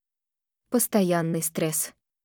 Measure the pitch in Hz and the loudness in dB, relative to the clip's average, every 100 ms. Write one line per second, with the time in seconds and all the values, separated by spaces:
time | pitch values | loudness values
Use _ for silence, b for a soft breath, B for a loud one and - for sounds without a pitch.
0 | _ _ _ _ _ _ _ 247 - 214 | _ _ _ _ _ _ _ -2 2 2
1 | 180 175 165 165 160 - 160 160 - - | 2 2 0 -2 -4 -2 -2 -2 -8 -12
2 | _ _ | _ _